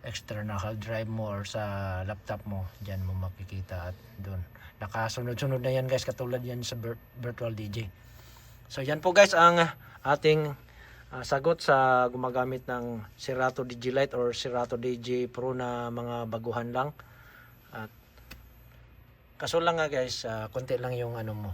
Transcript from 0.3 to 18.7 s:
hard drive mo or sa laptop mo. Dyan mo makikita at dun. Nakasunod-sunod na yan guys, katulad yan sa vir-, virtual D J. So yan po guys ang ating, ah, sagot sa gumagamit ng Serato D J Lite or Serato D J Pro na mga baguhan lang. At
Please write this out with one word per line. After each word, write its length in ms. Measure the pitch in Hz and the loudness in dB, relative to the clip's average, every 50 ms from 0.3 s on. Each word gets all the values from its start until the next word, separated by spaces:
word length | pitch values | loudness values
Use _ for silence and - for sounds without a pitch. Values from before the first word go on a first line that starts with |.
| 110 104 107 107 104 98 | -8 -6 -4 -4 -4 -4
hard 240 | 92 107 110 107 104 | -4 -4 -6 -6 -4
drive 240 | 110 113 110 113 | -4 -4 -4 -2
mo 240 | 107 113 110 110 107 | -4 -4 -4 -4 -4
or 160 | 101 101 98 | -4 -6 -6
sa 560 | - - 110 107 104 101 98 98 95 92 92 95 | -6 -4 -4 -4 -4 -4 -4 -4 -4 -4 -4 -4
laptop 400 | 95 107 - - - 107 104 - | -4 -6 -8 -6 -8 -8 -8 -6
mo. 240 | 104 101 95 95 87 - - 101 | -6 -6 -6 -6 -8 -10 -12 -10
Dyan 240 | 101 98 95 95 | -8 -6 -4 -4
mo 80 | 95 92 | -4 -2
makikita 720 | 92 92 92 - - 95 92 101 98 92 - 92 90 87 | -2 -4 -6 -6 -10 -12 -10 -8 -8 -8 -8 -8 -8 -8
at 100 | 90 92 - - - - - | -8 -10 -12 -16 -20 -16 -12
dun. 240 | 98 98 95 92 87 - - - - - - - 107 | -10 -8 -6 -6 -8 -8 -12 -20 -20 -20 -14 -12 -12
Nakasunod-sunod 800 | 98 - - - - - 131 120 123 123 117 143 135 131 127 123 | -6 -4 -4 -4 -2 -4 -4 -4 -4 -4 -2 -2 -2 -2 0 0
na 80 | 127 | 0
yan 160 | 131 131 127 | 0 0 0
guys, 160 | 127 131 127 - | 2 0 0 0
katulad 400 | - 127 - 131 123 123 123 123 | -2 -4 -4 -4 -4 -4 -4 -4
yan 160 | 123 123 123 | -6 -6 -6
sa 160 | 117 - 127 | -6 -6 -6
vir-, 240 | 117 113 117 117 - - - - 127 120 | -6 -6 -6 -8 -8 -12 -20 -14 -10 -8
virtual 320 | 120 117 - 120 113 110 | -8 -6 -4 -6 -6 -4
D 160 | 104 107 104 | -6 -6 -6
J. 60 | 101 113 110 95 - - - - - - - - - - - - - - - | -6 -6 -6 -8 -10 -16 -20 -20 -20 -20 -20 -20 -20 -20 -20 -20 -20 -20 -18
So 160 | - - 139 135 | -12 -8 -6 -2
yan 160 | 131 151 151 | -2 -2 2
po 160 | - 185 175 | 2 6 10
guys 160 | 190 202 196 | 10 10 10
ang 320 | 190 165 170 170 175 175 170 160 - - - - - - - | 10 10 10 10 10 8 6 4 2 -8 -16 -20 -20 -6 2
ating, 560 | 135 147 147 - 156 156 156 151 147 143 - - - - - - - - - - - - | 2 2 6 6 6 6 6 4 -2 -4 -8 -14 -20 -20 -20 -20 -20 -20 -20 -18 -14 -12
ah, 80 | 127 123 | -10 -2
sagot 400 | - 143 139 135 165 170 165 - | 0 0 2 4 2 2 2 4
sa 480 | - 143 135 131 131 127 127 127 123 | 6 6 8 8 8 6 6 4 2
gumagamit 560 | 123 127 127 127 123 127 127 131 131 127 127 | 0 -2 -4 0 0 0 0 0 -2 -6 -6
ng 320 | - 123 123 120 120 120 113 107 - - | -6 -6 -6 -4 -6 -6 -8 -10 -12 -16
Serato 480 | - - - 131 127 131 131 131 - 127 | -12 -6 -4 -2 0 0 0 0 -2 -6
D 160 | 123 120 120 | -6 -8 -6
J 160 | 117 127 123 | -4 0 2
Lite 180 | 135 139 139 - 123 | 2 2 2 2 0
or 160 | 123 120 117 | 0 0 0
Serato 400 | - - 135 123 123 123 123 127 | -2 -4 -2 -2 -2 -2 -2 -2
D 240 | 117 120 127 123 120 | -4 -2 -2 -4 -4
J 320 | 117 120 123 123 123 120 | -2 -2 -2 -2 -2 -4
Pro 240 | 123 - 120 131 127 | -4 -4 -4 -4 -2
na 320 | 127 127 123 120 120 120 | -2 -4 -4 -4 -4 -4
mga 400 | 120 120 120 120 120 120 117 117 | -6 -6 -6 -6 -6 -6 -6 -6
baguhan 480 | 113 110 113 113 117 113 120 117 120 120 | -4 -6 -6 -4 -4 -4 -4 -4 -2 -2
lang. 160 | 127 131 147 147 - - - - - - - - - - - - - - - | -2 -2 -2 -6 -12 -20 -20 -20 -20 -20 -20 -20 -20 -20 -20 -20 -20 -20 -16
At 160 | - 110 110 110 - - - - - - - - - - - - - - - - | -12 -12 -12 -12 -14 -20 -20 -20 -20 -20 -20 -20 -20 -20 -20 -20 -20 -20 -20 -20